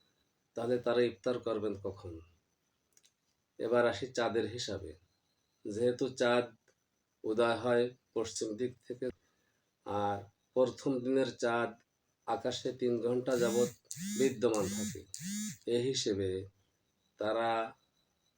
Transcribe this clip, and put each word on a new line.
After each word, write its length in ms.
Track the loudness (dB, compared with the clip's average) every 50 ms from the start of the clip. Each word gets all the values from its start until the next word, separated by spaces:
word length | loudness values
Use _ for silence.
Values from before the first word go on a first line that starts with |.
| _ _ _ _ _ _ _ _ _ _ -8
তাহলে 240 | -4 -2 0 0
তারা 240 | 0 2 2 4 4
ইফতার 380 | 4 2 2 -2 -4 -2 -2 -2
করবেন 420 | -2 -2 -2 -2 -2 -4 -4 -4
কখন? 380 | -6 -8 -8 -8 -10 -12 -12 -14 -16 -20 _ _ _ _ _ _ _ _ _ _ _ _ _ _ _ _ _ _ _ _ _ _ _ _ _
এবার 300 | -6 -2 2 4 4 4
আসি 260 | 4 2 0 -6 -6 -2
চাঁদের 320 | 0 0 0 2 0 0
হিসাবে। 440 | -2 -4 -6 -6 -6 -6 -8 -8 -10 -14 -16 _ _ _ _ _ _ _ _ _ _ _ _ -10
যেহেতু 440 | -6 -2 2 2 2 2 2 0 -2
চাঁদ 460 | 0 2 4 6 6 4 2 0 -4 _ _ _ _ _ _ _ _ _ _ _ _ _ -4
উদয় 320 | -2 2 4 4 4 4
হয় 400 | 2 2 4 4 4 4 2 -2 _ _ _ -4
পশ্চিম 420 | -2 -2 -2 -4 -4 -4 -4 -4
দিক 220 | -2 -4 -4 -6 _ _
থেকে, 220 | -12 -10 -6 -6 -8 -8 _ _ _ _ _ _ _ _ _ _ _ _ _ -8
আর 380 | -6 -2 -2 0 0 -2 -4 -6 -12 _ _ _ _ 2
প্রথম 460 | 2 2 2 0 -2 -4 -2 -2 -2
দিনের 380 | 0 0 0 0 0 0 -2
চাঁদ 320 | -2 -2 0 0 0 0 -2 -4 -8 _ _ _ _ _ _ _ _ -6
আকাশে 460 | -6 -4 -2 -2 -4 -4 -4 -4 -6
তিন 300 | -4 -2 0 0 0 0
ঘন্টা 360 | 0 0 0 0 0 0 2
যাবৎ 320 | 2 2 4 4 4 2 2 0 -6 _ -14 -10 -8 -8 -4 0 2
বিদ্যমান 480 | 2 2 2 2 2 2 2 2 0
থাকে, 380 | 0 -2 -4 -4 -6 -6 -10 -12 -14 -12 -10 -8 -6 -6 -4 -6 -6 -8 -8 -4
এ 120 | 0 0
হিসেবে 720 | 2 2 0 0 0 0 0 0 0 0 -2 -2 -4 -6 -10 _ _ _ _ _ _ _ _ _ _ _ _ _
তারা 580 | -4 -2 0 0 2 2 2 2 0 -2 -4 -8 _ _ _ _ _ _ _ _ _ _ _ _